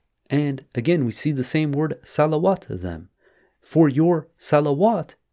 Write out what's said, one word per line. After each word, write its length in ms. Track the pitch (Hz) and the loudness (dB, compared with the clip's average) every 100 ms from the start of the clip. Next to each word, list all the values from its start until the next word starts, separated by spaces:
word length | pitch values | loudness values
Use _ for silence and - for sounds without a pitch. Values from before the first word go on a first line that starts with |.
| _ _ - | _ _ -4
And 340 | 143 147 135 - | -2 -2 -4 -8
again, 300 | 123 113 175 | -4 0 0
we 80 | 120 | 0
see 220 | - 156 | -2 -4
the 100 | 139 | -2
same 300 | 120 156 151 | -2 -2 -2
word, 260 | 143 156 - | -2 -2 -6
salawat, 640 | - - 156 156 185 185 - | -6 -2 0 2 0 -2 -4
them. 420 | 101 90 82 92 _ _ _ _ _ | -8 -8 -10 -14 _ _ _ _ _
"For 300 | - 156 156 | -2 4 4
your 400 | 131 165 165 - _ | 4 2 0 -4 _
salawat 760 | - 147 151 143 214 202 - - _ | 0 0 2 2 2 0 -6 -16 _